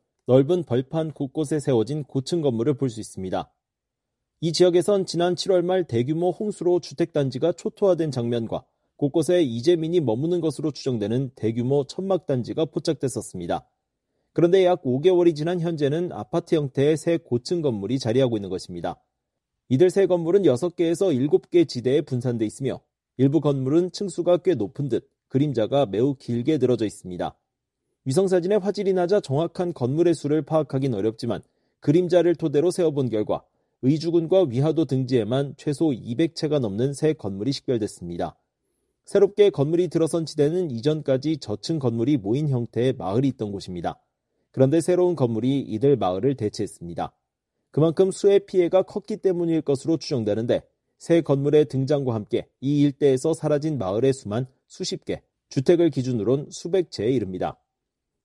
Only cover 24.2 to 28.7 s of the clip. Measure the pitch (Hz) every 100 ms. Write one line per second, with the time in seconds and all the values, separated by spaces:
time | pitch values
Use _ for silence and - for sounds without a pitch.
24.2 | 170 175 - 156 101 - 139 110 - _
25.2 | _ 131 147 117 107 139 131 95 131 135
26.2 | - 120 123 156 123 123 107 - 90 90
27.2 | 87 - _ _ _ _ _ _ - 135
28.2 | 190 185 175 208 190